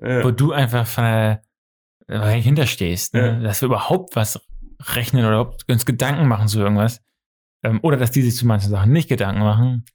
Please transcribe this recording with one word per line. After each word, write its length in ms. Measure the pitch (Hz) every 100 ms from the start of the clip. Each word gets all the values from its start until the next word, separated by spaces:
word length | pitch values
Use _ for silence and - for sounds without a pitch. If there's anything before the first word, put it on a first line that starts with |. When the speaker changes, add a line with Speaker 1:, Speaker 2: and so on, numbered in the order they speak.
Speaker 1:
Ja. 220 | 120 127 123
Speaker 2:
wo 60 |
du 200 | 120 147
einfach 340 | 143 123 120 117
von 160 | - 117
der, 360 | 113 110 107 _ _ _ _ _ _ -
äh, 280 | 107 107 117
nicht 100 | 120
hinterstehst, 680 | 147 117 - 87 87 -
ne? 120 | 120 120
Speaker 1:
Ja. 120 | 117
Speaker 2:
Dass 220 | 110 101
wir 60 | 127
überhaupt 480 | 107 - 185 - 113
was 240 | 107 - _ - - -
rechnen 460 | - 123 117 127 110
oder 160 | 110
überhaupt 280 | 117 - -
uns 160 | 117 -
Gedanken 420 | 120 131 147 139
machen 200 | 104 107
zu 120 | 107
irgendwas. 420 | 101 104 113 120 _ _ _ _ _ _
Ähm, 160 | 117 110
oder 160 | 165 131
dass 140 | 120
die 100 | 139
sich 140 | 123 117
zu 100 | 120
manchen 240 | 107 98
Sachen 220 | 101 104
nicht 160 | 160 156
Gedanken 300 | 147 98 98
machen. 440 | 104 110 127 123 -